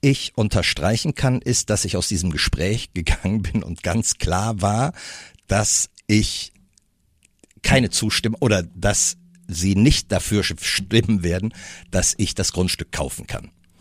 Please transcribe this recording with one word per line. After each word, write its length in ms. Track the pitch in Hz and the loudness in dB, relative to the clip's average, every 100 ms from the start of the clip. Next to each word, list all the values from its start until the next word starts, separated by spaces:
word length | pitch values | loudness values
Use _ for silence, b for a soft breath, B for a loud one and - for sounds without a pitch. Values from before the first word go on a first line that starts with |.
ich 320 | 139 135 - - | 2 2 -2 -2
unterstreichen 800 | 107 98 82 - 85 113 - - | 0 0 0 0 0 0 -2 0
kann, 240 | 131 127 | 0 0
ist, 280 | - 123 - | 0 -2 0
dass 160 | 104 95 | -2 0
ich 100 | 90 | -2
aus 140 | - | -2
diesem 200 | 95 87 | 0 0
Gespräch 600 | 76 - - 92 113 - | 0 -2 0 0 -2 -4
<laughs> 20 | |
gegangen 480 | 90 85 - 92 110 | -4 0 0 0 -2
bin 220 | 95 107 | 0 -2
und 200 | - 87 | -4 -6
ganz 340 | 87 - - - | -2 0 0 -2
klar 440 | - 90 110 104 | 0 0 0 0
war, 300 | 101 107 143 - B B B B - | 0 2 0 -4 B B B B -2
dass 420 | 98 104 - - _ - | 0 2 0 -2 _ 2
ich 440 | 107 - - - _ _ _ _ _ _ _ _ _ _ _ | 2 2 -4 -10 _ _ _ _ _ _ _ _ _ _ _
keine 280 | - 135 110 | 2 2 2
Zustimmung 520 | - 110 - 113 113 | 0 -2 0 -2 0
oder 220 | 127 98 85 90 | 2 2 0 -2
dass 400 | 101 101 - - - _ - | 0 2 0 -4 -12 _ -10
sie 280 | 82 95 98 | -2 2 6
nicht 360 | 131 - - | 6 4 2
dafür 300 | 92 - 104 | -2 0 0
sch-, 180 | - 80 | 0 -4
stimmen 600 | - - 95 113 87 104 | -4 -4 2 2 4 2
werden, 300 | 85 90 110 - B B B | 0 -2 -4 -8 B B B
dass 260 | 92 87 - | -2 0 0
ich 180 | 98 - | -2 -2
das 160 | 92 | -4
Grundstück 400 | - 92 - - | 0 -2 -2 -6
kaufen 360 | - 67 - - | -6 -6 -8 -10
kann. 220 | - - _ _ B | -10 -12 _ _ B